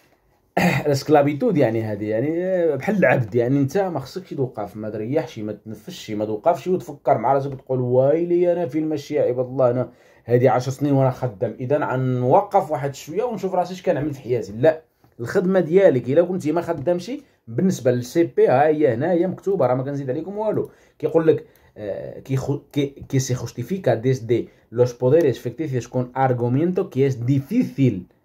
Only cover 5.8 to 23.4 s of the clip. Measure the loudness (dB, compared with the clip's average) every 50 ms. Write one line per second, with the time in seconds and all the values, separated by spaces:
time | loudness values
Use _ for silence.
5.8 | -16 -16 -16 -14 -10 -8 -6 -4 -4 -4 -4 -2 0 0 0 0 -2 -2 -4 -4
6.8 | -4 -8 -16 -4 0 0 0 2 2 2 0 0 0 -4 -8 -10 -6 -4 -4 -2
7.8 | 0 2 2 4 4 4 2 2 0 0 0 2 2 2 2 0 -2 -4 -4 -4
8.8 | -4 -2 -4 -6 -6 -4 -2 0 0 0 0 -2 -4 -4 0 2 2 2 2 0
9.8 | -2 -6 -8 _ _ _ _ _ _ 0 2 4 4 4 4 2 0 -2 -4 -2
10.8 | 0 2 2 4 4 2 0 -2 -6 -8 -4 -4 -6 -6 -4 -6 -2 0 0 0
11.8 | 0 -2 -2 -2 0 0 0 0 2 4 4 4 4 4 2 0 0 0 -2 -4
12.8 | -4 -6 -8 -10 -12 -8 -4 -4 -4 -4 -4 -4 -4 -2 -2 -2 -2 -2 -6 -4
13.8 | -2 -2 -2 0 -2 -4 -6 -8 -4 -4 -4 -2 -4 -6 -2 0 2 2 2 0
14.8 | -4 _ _ _ _ _ _ -12 -8 -4 -2 0 0 2 2 2 2 2 4 6
15.8 | 6 6 6 4 0 2 2 2 2 2 -2 -4 -2 -2 -2 -2 -2 -2 -4 -2
16.8 | -2 -2 -2 -2 -4 -8 -10 -12 -14 _ _ _ _ -8 -2 0 2 2 0 2
17.8 | 0 0 0 0 -2 -2 0 0 0 2 2 2 4 4 4 4 4 4 4 4
18.8 | 2 2 2 2 0 0 0 0 0 -2 -4 -4 -4 -2 0 2 2 2 0 0
19.8 | -2 -4 -6 -6 -6 -6 -6 -6 -8 -8 -8 -4 -4 -2 -2 -2 -4 -6 -10 _
20.8 | _ _ _ -6 -4 0 0 2 4 4 2 2 -2 -12 _ _ _ _ -16 -12
21.8 | -10 -8 -8 -8 -10 -12 -14 -14 -6 -4 -4 -2 -2 -4 -4 -6 -8 _ -4 -4
22.8 | -4 -4 -6 -12 -8 -4 -2 -2 -2 -2 -4 -6